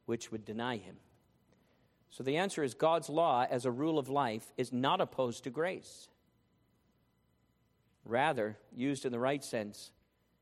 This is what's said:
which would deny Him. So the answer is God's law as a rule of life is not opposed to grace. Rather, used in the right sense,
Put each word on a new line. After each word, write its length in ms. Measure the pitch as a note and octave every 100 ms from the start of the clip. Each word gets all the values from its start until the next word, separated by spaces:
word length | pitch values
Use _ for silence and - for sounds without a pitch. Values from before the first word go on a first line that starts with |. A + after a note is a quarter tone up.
| -
which 260 | A#2 -
would 120 | A2
deny 320 | G#2+ A2 A#2+ A#2
Him. 200 | F#2 F2 _ _ _ _ _ _ _ _ _ _ _
So 140 | -
the 140 | C3 D3+
answer 260 | G3 -
is 100 | C#3
God's 340 | - D#3 E3 D3+
law 380 | D3+ E3+ B2 B2+
as 160 | C3
a 60 | B2+
rule 280 | A#2+ D#3 D#3
of 100 | C3
life 440 | C#3 C3 A2 - -
is 160 | B2+
not 280 | B2 C3+ F#3
opposed 440 | E3 - B2 A2+
to 60 | C3+
grace. 580 | B2 E3+ F#3 - - - _ _ _ _ _ _ _ _ _ _ _ _ _ _ _ _ _ _ _
Rather, 520 | - A#2 D3+ C3 G#2+ G#2+ -
used 320 | B2 C3+ C3+
in 60 | C3+
the 80 | A#2+
right 240 | B2+ C#3+
sense, 480 | - A#2+ G#2 G#2 - _ _ _ _ _